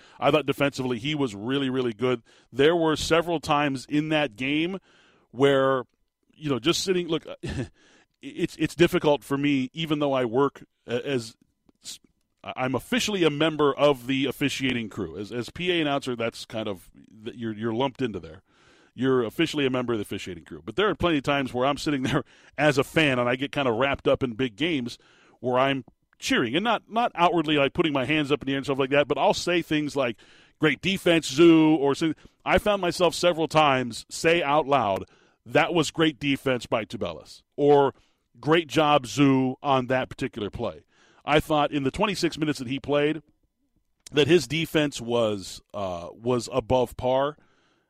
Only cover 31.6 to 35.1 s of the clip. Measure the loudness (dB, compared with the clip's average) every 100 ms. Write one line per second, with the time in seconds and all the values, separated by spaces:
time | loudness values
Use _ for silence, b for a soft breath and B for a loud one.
31.6 | 6 4 2 0 -2 -4 b b 0 0
32.6 | 2 0 0 2 0 2 0 0 0 4
33.6 | 4 2 -2 -8 -14 -2 2 2 2 2
34.6 | 4 2 2 0 -4